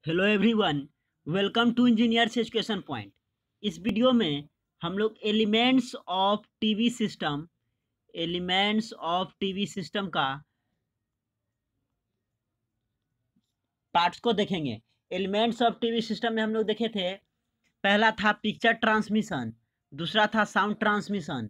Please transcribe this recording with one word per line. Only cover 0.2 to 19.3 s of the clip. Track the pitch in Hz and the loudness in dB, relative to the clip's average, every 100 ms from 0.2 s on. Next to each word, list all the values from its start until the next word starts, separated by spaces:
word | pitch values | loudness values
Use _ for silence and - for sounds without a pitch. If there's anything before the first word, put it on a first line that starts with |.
| 196 208 | 2 4
everyone, | 220 220 190 147 135 _ _ _ 143 | 4 4 2 -2 -6 _ _ _ -4
welcome | 185 196 233 240 | -2 0 2 2
to | 240 | 4
Engineers | 247 220 233 226 226 240 | 4 4 4 2 0 0
Education | 226 220 196 196 | -2 -4 -4 -6
Point। | - 123 98 _ _ _ _ _ | -6 -10 -10 _ _ _ _ _
इस | 208 160 | -8 -6
वीडियो | 202 208 254 | -4 2 4
में | 240 170 143 147 _ _ _ | 4 2 -2 -8 _ _ _
हम | 170 190 | -6 -2
लोग | 220 226 214 | -4 -2 -2
elements | 214 214 220 247 262 247 233 - | 0 2 2 4 2 0 -12 -6
of | 185 196 208 - _ | 0 0 0 -4 _
टीवी | 220 208 233 | -2 0 -2
system, | 240 214 - 170 147 165 _ _ _ _ _ _ 170 | 0 -6 -4 -4 -4 -8 _ _ _ _ _ _ -8
elements | 165 175 180 185 202 214 214 - | -4 -4 -2 0 2 0 -2 -8
of | 160 175 185 _ | -4 -2 -4 _
टीवी | 196 190 202 | -6 -4 -6
system | - 180 208 196 | -6 -8 -6 -4
का | 170 139 139 _ _ _ _ _ _ _ _ _ _ _ _ _ _ _ _ _ _ _ _ _ _ _ _ _ _ _ _ _ _ _ _ _ _ _ | -2 -2 -4 _ _ _ _ _ _ _ _ _ _ _ _ _ _ _ _ _ _ _ _ _ _ _ _ _ _ _ _ _ _ _ _ _ _ _
पार्ट्स | 170 175 - | 2 2 0
को | 240 | 0
देखेंगे। | 208 196 185 143 110 _ _ _ | 0 0 -2 -4 -8 _ _ _
Elements | 180 190 208 233 233 | -6 -2 0 0 2
of | 233 - | 0 2
टीवी | 233 233 | -2 -2
system | 226 214 233 | -2 -4 -2
में | 220 | -2
हम | 220 | -2
लोग | 220 | -2
देखे | 214 214 226 | -2 -2 -2
थे, | 214 180 196 _ _ _ _ _ _ | -2 -4 -6 _ _ _ _ _ _
पहला | 196 202 220 | 2 4 4
था | 220 208 | 4 0
पिक्चर | 208 214 - 233 | 2 -4 0 0
ट्रांसमिशन, | 226 226 214 202 214 208 | 2 2 2 2 -2 -2